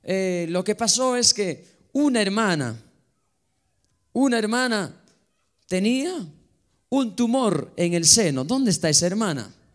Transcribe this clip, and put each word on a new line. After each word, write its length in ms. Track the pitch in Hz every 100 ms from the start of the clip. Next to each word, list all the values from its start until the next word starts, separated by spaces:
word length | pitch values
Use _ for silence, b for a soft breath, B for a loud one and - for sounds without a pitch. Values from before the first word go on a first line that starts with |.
Eh, 420 | - 190 190 180 170
lo 140 | 175
que 120 | 180 208
pasó 400 | 226 - 254 247
es 180 | 233
que 320 | - 196 147 b b _
una 300 | 269 294 240
hermana, 580 | 196 202 214 165 123 113 - _ _ _ _ _ _ _ _ _ _ _ _
una 240 | 226 269 233
hermana 640 | 214 240 254 220 170 - _ _ _ _ _ _ _
tenía 480 | 185 208 254 302 359 165 - _ _ _ _ _
un 260 | 269 247 185
tumor 580 | 240 254 240 175 - -
en 180 | 175 170
el 100 | 165
seno. 380 | 226 190 131
¿Dónde 260 | 135 262 254
está 200 | 175 165
esa 180 | 147 175
hermana? 480 | 202 220 139 101 - _